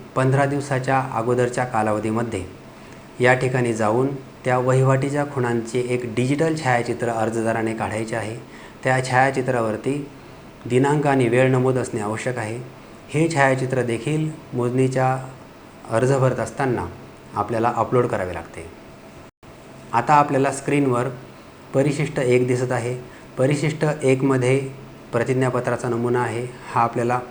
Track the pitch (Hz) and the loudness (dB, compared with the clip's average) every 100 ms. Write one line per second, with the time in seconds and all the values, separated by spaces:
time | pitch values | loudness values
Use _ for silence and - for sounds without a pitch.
0 | - 127 131 131 139 143 - 131 131 135 | -6 0 2 2 2 0 -2 -4 0 0
1 | 131 113 117 123 123 131 123 113 107 107 | 0 -2 0 2 2 0 -2 0 0 0
2 | 110 113 117 101 90 - - - - - | 0 -2 -2 -6 -8 -14 -20 -20 -20 -20
3 | - - 123 131 127 127 120 110 107 117 | -14 2 4 4 2 0 0 0 2 2
4 | 139 139 - - 127 127 127 131 131 131 | 0 -4 -12 -8 -2 0 2 4 4 2
5 | 135 147 143 135 120 120 113 127 123 123 | 0 -2 -2 0 0 0 -2 -4 -2 -2
6 | 120 107 127 147 160 156 131 120 120 113 | -2 -2 0 2 0 0 0 0 0 -2
7 | 117 113 113 113 113 113 110 110 98 107 | -2 0 0 0 0 0 -2 -2 -4 -4
8 | 113 117 107 123 - - - - 131 131 | -4 -6 -6 -10 -14 -18 -20 -6 0 0
9 | 131 127 135 135 131 123 110 104 131 147 | 2 2 2 2 -2 0 0 -2 -4 -4
10 | 147 - - - - - 117 123 139 151 | -6 -14 -20 -20 -20 -14 0 2 4 2
11 | 139 131 117 123 131 127 131 123 123 120 | 2 4 4 4 4 4 2 0 -2 -4
12 | 104 107 131 123 107 120 131 - - - | -4 -4 -4 -4 -6 -8 -12 -16 -20 -20
13 | - 147 160 147 135 131 127 127 117 117 | -6 0 2 4 4 4 0 0 0 -2
14 | 147 156 156 - - 127 120 127 131 131 | -2 -2 -2 -6 -8 -2 0 2 2 2
15 | 131 131 - - - - - - - 113 | 2 0 -6 -14 -20 -20 -20 -18 -2 2
16 | 127 135 131 127 110 - 131 107 90 - | 2 4 2 0 -4 -2 -2 -2 -4 -10
17 | - - - 104 101 113 117 113 110 123 | -18 -20 -10 -4 -2 0 0 0 0 2
18 | 120 107 92 82 - - - - - - | 2 -2 -4 -6 -12 -16 -16 -18 -20 -20
19 | - - - _ - - - - - 117 | -20 -20 -20 _ -20 -20 -20 -20 -4 -2
20 | 123 147 143 135 139 135 - 143 135 120 | 4 4 4 2 0 -2 0 2 2 2
21 | 131 131 - - - - - 135 147 - | -2 -6 -16 -20 -20 -20 -4 0 2 0
22 | 147 - 123 123 127 123 127 123 120 127 | -2 0 4 4 4 0 0 -2 -4 -6
23 | - - - - 135 143 151 - 151 143 | -10 -18 -10 0 2 2 0 0 -2 2
24 | 131 131 135 131 123 135 135 - - - | 2 4 4 2 2 2 0 -10 -16 -18
25 | - 120 117 127 131 127 123 120 127 117 | -4 -2 0 2 2 0 -2 -2 -2 -2
26 | 120 123 117 113 123 - - 123 117 123 | 0 0 0 -4 -8 -10 -4 0 0 2
27 | 120 123 - | 0 -2 -4